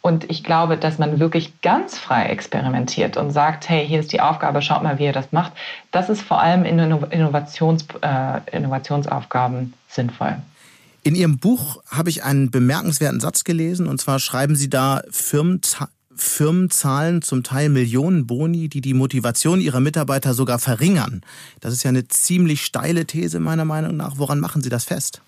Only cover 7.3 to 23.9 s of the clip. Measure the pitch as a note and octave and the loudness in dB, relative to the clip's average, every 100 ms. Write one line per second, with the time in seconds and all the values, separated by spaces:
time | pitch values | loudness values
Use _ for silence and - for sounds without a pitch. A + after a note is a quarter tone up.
7.3 | C#3+ D3 - D#3+ D#3+ D#3 - D3+ C3 C3+ | 0 -4 0 2 2 -2 -6 -2 0 -2
8.3 | C3+ - - C#3 C3 C3+ C#3+ C#3+ C3+ A#2 | -4 -6 -4 -2 -2 -2 -2 -2 -6 -4
9.3 | B2+ B2+ B2+ B2+ - _ - A#2+ - - | -2 0 -2 -6 -10 _ -4 -4 -2 -6
10.3 | - - _ - - _ _ D3+ E3+ E3+ | -4 -10 _ -20 -20 _ _ 0 2 2
11.3 | C#3 F#3+ B3 - - - B2+ E3+ D#3 C3 | 4 2 2 -2 -10 -8 -2 -2 -2 0
12.3 | C#3 C3+ B2+ B2 D3+ - D3 D3 A#2 D3+ | 2 2 4 2 2 0 0 0 0 -2
13.3 | - - E3 D#3+ F3+ E3 C#3 - C3+ - | -2 0 0 0 -2 -2 -2 -2 -2 -2
14.3 | B2+ C#3+ D3+ C#3 C3 C3+ C3+ - - - | -2 0 2 2 2 2 0 -2 -6 0
15.3 | D3 E3 F#3 - - C#3+ _ _ - - | 2 2 0 -2 -4 -8 _ _ -6 -4
16.3 | - D3 F3 F#3 - D3 C3+ D#3+ F3 - | 2 2 4 2 0 0 0 0 0 0
17.3 | C3 A#2+ C3 D3+ C#3 A#2+ B2 E3 F3 A#2 | -4 -2 0 2 4 2 2 2 2 0
18.3 | A#2+ D#3+ E3+ D#3+ C#3+ C3+ C3 C3 C3 A#2 | -2 0 -2 -2 -4 0 2 2 0 0
19.3 | A#2 D#3 F#3 D#3 B2+ C#3+ D#3 C#3+ C3+ C3+ | 0 2 2 2 2 0 0 -2 0 0
20.3 | B2 B2+ A#2+ - A2+ D3+ F#3 - G#2 - | 0 0 0 0 2 4 4 0 -6 -12
21.3 | - - - - B2 C3+ B2+ - - - | -20 -20 -10 -6 -2 2 0 0 -2 2
22.3 | F3+ E3+ D3 - - F3 E3+ D#3 D#3 F3 | 4 4 2 -2 -4 0 -2 -2 -4 -4
23.3 | D#3+ D#3+ D#3+ D#3 D#3 D#3+ | -2 -2 0 -2 -2 -4